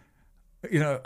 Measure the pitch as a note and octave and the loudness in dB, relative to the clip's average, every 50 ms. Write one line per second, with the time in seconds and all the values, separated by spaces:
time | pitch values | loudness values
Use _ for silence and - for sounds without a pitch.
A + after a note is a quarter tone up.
0 | _ _ _ _ _ _ _ _ _ _ _ _ - - - D3 D3+ D3 C3+ B2+ | _ _ _ _ _ _ _ _ _ _ _ _ -6 -2 0 2 2 2 0 0
1 | - | 0